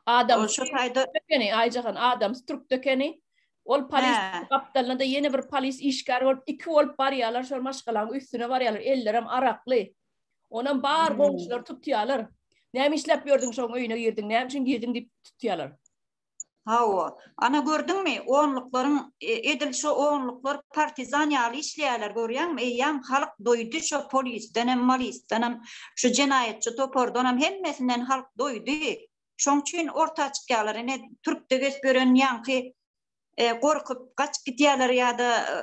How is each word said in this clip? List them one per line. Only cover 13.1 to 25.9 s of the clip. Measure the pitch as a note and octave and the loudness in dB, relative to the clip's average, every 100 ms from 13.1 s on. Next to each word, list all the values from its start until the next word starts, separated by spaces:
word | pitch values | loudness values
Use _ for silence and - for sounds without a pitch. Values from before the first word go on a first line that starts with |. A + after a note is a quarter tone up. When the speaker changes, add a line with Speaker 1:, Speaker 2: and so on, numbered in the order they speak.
| D4+ C#4+ | 0 4
Speaker 1:
ýördüň | C4+ B3 | 2 2
şoň | A3+ A#3+ A#3+ | -4 -4 -4
öýüne | A#3+ A3+ | -4 -2
girdiň, | A3+ A3 G#3 | -2 -2 0
näme | A3+ B3+ | 0 0
üçin | C#4 B3+ | -2 0
girdiň?" | A#3+ A#3 A#3+ | 0 -2 -6
diýip | A#3 _ | -8 _
tutýarlar. | - _ A3+ F3 C#3 - _ _ _ _ _ - - _ - | -20 _ -4 -4 -6 -12 _ _ _ _ _ -20 -20 _ 0
Speaker 2:
Ha, | A#3 A3+ | 2 2
o. | F#3 D#3 - - - | 2 -2 -6 -16 -2
Ana | A#3+ C#4+ | 0 2
gördüňmi? | C4+ D4+ D4 F#4+ F#4 A3 A#3 | 2 0 0 -2 -2 -2 2
Onluklaryň, | C#4 D4+ C4 B3+ B3+ C4+ C#4+ - - | 4 4 0 -4 -2 2 0 -2 -8
e, | E3 A3+ A#3+ | -4 -2 -2
edil | C#4+ C#4+ | -2 -2
şo | B3+ D4+ | -2 -2
onluklar | C4+ D4 C#4+ B3+ B3+ C4+ C#4+ - D4+ | 0 2 0 -2 -6 -6 -6 -6 -2
partizan | D4 C#4 A3+ C#4+ D4+ | -2 -4 -4 0 2
ýaly | C#4 A#3 C4 | 2 0 -4
işleýärler, | D4+ - C#4 A#3+ G#3 | -8 -4 -2 -2 -4
görýärmi? | G#3 A3+ B3+ F4 C4 B3 | -4 -4 -2 -4 -2 -2
Eýýäm, | A#3+ C#4+ D4 | 0 0 -2
halyk | B3+ C4+ D4+ - | -2 -2 -2 -2
doýdy | G#3+ A#3 A3+ D#4+ | 0 2 0 -6
şo | - D4 - | -4 -4 -2
polisden | C4 B3+ A3+ - A#3 A#3+ | -2 -2 -6 -6 -2 0
hem, | B3+ | 2
malisden | B3+ B3+ A#3 - - A3 | 2 2 0 -8 -4 -2
hem, | A#3+ A#3+ - - - | -2 -4 -12 -20 -12